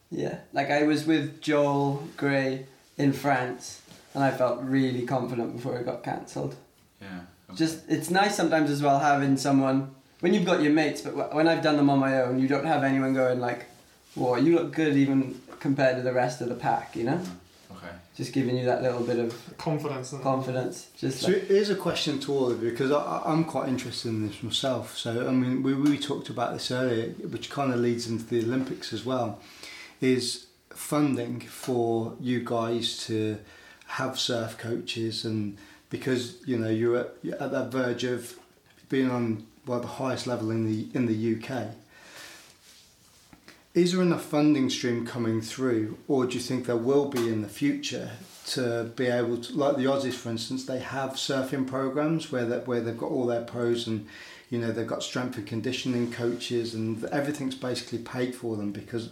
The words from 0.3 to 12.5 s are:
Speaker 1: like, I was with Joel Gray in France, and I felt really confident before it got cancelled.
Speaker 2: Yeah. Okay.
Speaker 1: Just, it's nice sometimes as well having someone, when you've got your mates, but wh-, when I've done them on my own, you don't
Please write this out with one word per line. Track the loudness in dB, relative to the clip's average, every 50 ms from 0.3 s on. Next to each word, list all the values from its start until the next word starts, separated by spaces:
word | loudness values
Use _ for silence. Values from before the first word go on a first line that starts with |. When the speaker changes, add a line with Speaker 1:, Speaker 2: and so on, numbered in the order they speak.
| -4 -8 -10 -6 -4
Speaker 1:
like, | -2 0 2
I | 2 4 4
was | 4 4 4 4
with | 4 4 4 2 0 -6 -6
Joel | -2 2 4 4 4 4 4 4 2 2 0 -2 -4 -8 -6
Gray | -2 0 2 2 2 2 0 -2 -4 -6 -12 -18 -20 _ _ _ 2
in | 2 2
France, | 2 2 2 2 2 2 2 -2 -6 -8 -10 -14 -16 -16 -20 -20 -20 -20 -18 -8 -2
and | 2 2
I | 2
felt | 4 4 2 2 2 0
really | 0 2 2 4 4 2 2 -2 -2
confident | 0 0 0 -2 -2 -2 -2 -4 -4 -4 -6
before | -4 -4 -4 -4
it | -4
got | -4 -6 -6 -6
cancelled. | -6 -6 -6 -8 -8 -8 -6 -6 -6 -8 -10 -18 _ _ _ _ _ _ -18
Speaker 2:
Yeah. | -16 -14 -12 -14 -14 -16 -20 _ _ -8
Okay. | -2 0
Speaker 1:
Just, | 0 0 0 -4 -4 -2
it's | -2 0 0 2
nice | 4 4 4 4 4
sometimes | 2 2 4 4 4 4 4
as | 2 2
well | 4 4 4 6
having | 6 4 4 4 4 4 2 2
someone, | 4 4 4 4 6 4 2 2 0 -2 -8 -18 -20 _ _ 0
when | 2 4 4
you've | 4 4
got | 4 2 4 4
your | 4 4
mates, | 4 4 2 0 -4
but | -6 -6 -4
wh-, | -4 -4 -2 2
when | 4 4 4
I've | 4 4
done | 4 2 4 6
them | 6 6
on | 6 6
my | 4 4 4 4
own, | 2 2 2 2
you | 2
don't | 2